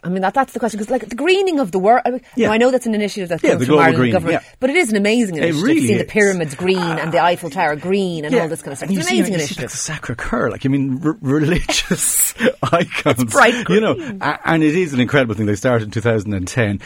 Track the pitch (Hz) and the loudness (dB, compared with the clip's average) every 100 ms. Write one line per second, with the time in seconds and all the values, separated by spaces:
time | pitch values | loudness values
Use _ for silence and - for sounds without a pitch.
0 | 170 185 185 269 262 226 226 202 214 254 | -6 -2 0 0 -2 -2 -4 -4 -4 -4
1 | 214 240 311 370 381 302 214 190 196 247 | -4 -4 0 2 2 0 -2 0 4 4
2 | 240 247 - - 214 220 247 254 233 214 | 2 -4 -8 -2 0 4 4 2 0 -2
3 | 208 208 175 165 302 135 127 156 165 - | -2 -4 -6 0 2 2 4 6 6 4
4 | 127 175 165 - - _ 254 330 262 214 | 2 2 0 -2 -4 _ 0 2 2 2
5 | 202 226 214 160 170 151 220 320 247 190 | 2 2 0 0 0 0 2 2 2 0
6 | - 220 202 185 156 139 180 190 170 160 | 0 2 2 2 -4 -2 0 0 0 -4
7 | 156 165 170 175 170 185 160 147 180 202 | -2 2 2 0 -4 -2 -2 -2 -2 -2
8 | 185 165 151 247 165 165 - - - 190 | -2 -4 -2 0 0 -6 -10 -10 -4 -2
9 | 359 370 - 175 143 - 123 - - 151 | 0 0 0 0 -4 -6 -8 -8 -8 -8
10 | - 120 - 120 120 101 135 139 135 131 | -8 -8 -4 -2 -2 -2 -2 0 0 -2
11 | 151 160 131 147 147 - - - - 180 | -2 -2 0 0 2 0 0 -4 -4 -4
12 | - - - - 233 - - 170 - - | -2 0 -2 0 -2 -2 0 0 0 -2
13 | 151 131 120 285 240 240 196 190 214 147 | 0 0 0 4 4 2 0 2 2 -2
14 | 320 196 143 - - 160 156 165 175 131 | -6 -6 -6 -4 -2 2 2 2 0 0
15 | 120 143 123 104 104 104 131 120 104 113 | 2 2 0 0 -2 0 0 0 0 -2
16 | 117 110 104 98 90 - 107 101 | 0 0 -2 -4 -4 -2 -2 -2